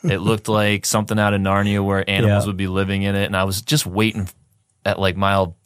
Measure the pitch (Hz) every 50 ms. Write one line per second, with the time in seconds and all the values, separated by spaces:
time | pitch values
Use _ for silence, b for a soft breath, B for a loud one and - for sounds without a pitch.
0 | - 160 98 92 98 107 113 107 - - 107 107 104 104 104 98 - - - 110
1 | 107 - 110 107 104 104 101 98 98 98 98 101 101 104 104 101 98 98 98 98
2 | 98 - 98 98 110 104 101 101 98 101 98 92 98 92 92 98 98 95 98 98
3 | 98 101 98 98 98 - 101 92 95 98 95 98 - - 151 147 - - 90 104
4 | 110 113 - 107 98 87 - _ _ _ _ _ _ _ _ _ - 101 101 -
5 | 95 95 87 95 98 98 98 98 95 87 85 - _